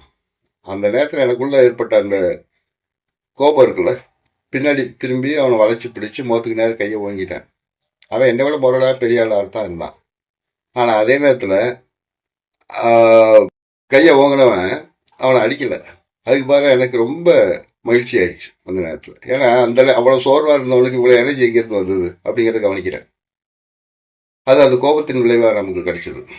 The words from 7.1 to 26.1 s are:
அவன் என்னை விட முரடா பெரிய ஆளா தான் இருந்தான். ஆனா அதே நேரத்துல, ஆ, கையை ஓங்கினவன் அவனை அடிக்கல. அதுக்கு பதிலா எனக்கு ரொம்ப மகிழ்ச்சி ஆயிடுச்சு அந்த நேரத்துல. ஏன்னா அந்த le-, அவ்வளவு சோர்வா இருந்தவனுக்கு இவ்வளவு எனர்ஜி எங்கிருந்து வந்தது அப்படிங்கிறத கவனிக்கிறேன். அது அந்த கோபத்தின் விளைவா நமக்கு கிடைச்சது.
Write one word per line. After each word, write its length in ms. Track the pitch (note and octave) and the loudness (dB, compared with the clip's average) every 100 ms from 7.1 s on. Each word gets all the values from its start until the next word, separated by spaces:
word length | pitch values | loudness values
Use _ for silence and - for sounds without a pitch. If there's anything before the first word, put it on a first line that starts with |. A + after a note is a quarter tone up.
| G2 F2+ E2 - _ _ _ _ _ - | -10 -10 -12 -16 _ _ _ _ _ -10
அவன் 200 | A2+ B2+ | -2 0
என்னை 220 | A#2+ C#3 | 0 -2
விட 80 | D3+ | -2
முரடா 400 | C3 C3 C3 B2+ | -2 0 -2 -2
பெரிய 260 | A#2+ A#2+ | -2 0
ஆளா 180 | A2 G2+ | 0 -2
தான் 220 | G2 A2+ | -4 -8
இருந்தான். 320 | G2 E2+ D2+ - _ _ _ _ _ _ _ | -10 -10 -14 -16 _ _ _ _ _ _ _
ஆனா 260 | B2 A#2+ A2 | -4 0 0
அதே 200 | A2 C#3 | 2 2
நேரத்துல, 680 | C#3+ B2 G2 F#2+ A#2+ B2 _ _ _ _ _ _ _ _ - | 2 0 -2 -2 -2 -8 _ _ _ _ _ _ _ _ -16
ஆ, 720 | - A#2 A#2 A2+ A2+ A2 G#2+ G2 - _ _ _ | -4 2 4 6 6 6 6 4 -4 _ _ _
கையை 300 | C3+ D#3+ C#3 | 4 4 4
ஓங்கினவன் 760 | C#3+ C#3 B2+ G2 F#2 - - _ _ - | 4 4 2 2 -4 -6 -12 _ _ -6
அவனை 240 | C3 B2+ | -2 0
அடிக்கல. 440 | A2 C#3+ B2+ - - _ _ _ | -2 -4 -8 -8 -12 _ _ _
அதுக்கு 320 | - C#3 C3 | -2 -2 2
பதிலா 160 | C#3+ C#3+ | 2 2
எனக்கு 280 | B2+ B2+ B2+ | 2 0 -2
ரொம்ப 340 | A#2 D#3+ E3+ D3 F#2+ E2 - _ | -4 0 2 4 2 -2 -12 _
மகிழ்ச்சி 360 | A2+ A#2+ A#2+ A#2+ | -2 -2 0 -2
ஆயிடுச்சு 300 | F2 - - _ | -2 -6 -20 _
அந்த 180 | - F#2 | -10 -8
நேரத்துல. 340 | E2 D#2+ - - | -8 -12 -18 -18
ஏன்னா 440 | - C3 B2+ B2 | -8 -2 2 2
அந்த 200 | A#2 A#2+ | 2 4
le-, 100 | C3 | 4
அவ்வளவு 280 | B2+ B2 C3 | 4 2 2
சோர்வா 380 | C3+ C#3+ D3+ C#3+ | 2 2 2 0
இருந்தவனுக்கு 340 | B2+ B2+ B2+ | 2 0 2
இவ்வளவு 260 | B2+ B2 B2 | 2 4 4
எனர்ஜி 260 | C3 C3+ A#2+ | 2 0 0
எங்கிருந்து 300 | A#2 A2+ G#2 | 0 -2 -4
வந்தது 420 | F#2 F#2+ F2 - | -4 -4 -4 -8
அப்படிங்கிறத 400 | - A2+ A2+ A2+ | -6 -2 -2 -2
கவனிக்கிறேன். 500 | G2+ G2 F2+ - - _ _ _ _ _ _ _ _ _ _ _ _ _ | -4 -4 -8 -10 -16 _ _ _ _ _ _ _ _ _ _ _ _ _
அது 180 | - C#3 | 2 4
அந்த 140 | C3+ B2+ | 4 4
கோபத்தின் 400 | C#3 D3+ D3 B2+ | 0 0 -2 -2
விளைவா 380 | A#2 A#2+ A2+ | 0 2 2
நமக்கு 380 | G#2 F#2+ F2+ F2 | 0 -4 -6 -8
கிடைச்சது. 380 | E2+ - | -8 -12